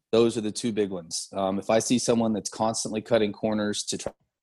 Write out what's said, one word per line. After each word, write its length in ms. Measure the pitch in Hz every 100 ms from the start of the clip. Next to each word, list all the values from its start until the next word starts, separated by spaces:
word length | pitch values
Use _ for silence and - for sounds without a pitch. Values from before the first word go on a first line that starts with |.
| _
Those 240 | 113 117 113
are 60 |
the 100 | 104
two 200 | 98 123
big 180 | 107 101
ones. 400 | 92 82 - -
Um, 280 | 98 95 98
if 100 | -
I 100 | 113
see 200 | - 123
someone 340 | - 117 113
that's 160 | 107 -
constantly 520 | - 110 110 - 107
cutting 300 | - 113 104
corners 520 | 101 110 107 104 104
to 140 | - 98
try, 140 | - - _ _